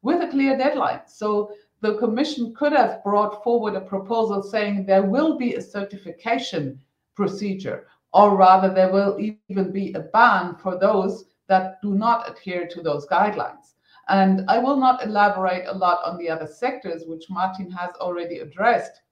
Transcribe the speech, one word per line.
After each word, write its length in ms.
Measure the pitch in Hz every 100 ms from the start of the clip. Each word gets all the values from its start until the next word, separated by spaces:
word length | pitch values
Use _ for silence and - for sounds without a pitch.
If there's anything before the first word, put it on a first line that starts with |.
with 200 | 214 349
a 100 | 339
clear 260 | 269 269 262
deadline. 440 | 269 277 160 - -
So 460 | - 208 208 208 - _ _
the 160 | 214 208
Commission 580 | 226 226 302 - 226 -
could 180 | 294
have 300 | 285 196 -
brought 400 | 202 202 208 -
forward 320 | - 233 214 196
a 60 |
proposal 600 | 190 196 190 226 220 202
saying 440 | 196 220 208 202 196
there 180 | 190
will 340 | 196 240 320 -
be 160 | 240
a 80 | 190
certification 1160 | - 208 196 196 175 - 226 247 - 170 135 - _ _ _ -
procedure, 720 | 202 - 208 190 135 - - _ _
or 220 | 175 208 190
rather 380 | 185 190 190
there 180 | 185 185
will 280 | 196 196 -
even 520 | 214 - _ 190 190
be 220 | 190 190
a 60 | 185
ban 560 | 160 220 240 196 175 175
for 240 | 190 180
those 460 | 196 208 190 - - _ _
that 340 | 190 190 -
do 120 | 208
not 360 | 196 220 233 -
adhere 380 | - 185 180 165
to 140 | -
those 260 | 160 143 -
guidelines. 680 | 175 208 175 - - _ _ _ _ -
And 340 | 190 190 190 190
I 100 | 226
will 180 | 254 277
not 280 | 254 247 220
elaborate 600 | 208 208 185 185 180 -
a 100 | 196
lot 220 | 180 175
on 140 | 165 180
the 120 | 170
other 180 | 160 151
sectors, 560 | - 254 277 185 160 165
which 240 | 160 -
Martin 400 | 180 185 185 175
has 200 | 180 175 -
already 400 | 185 175 170 175
addressed 640 | 147 175 220 226 - - _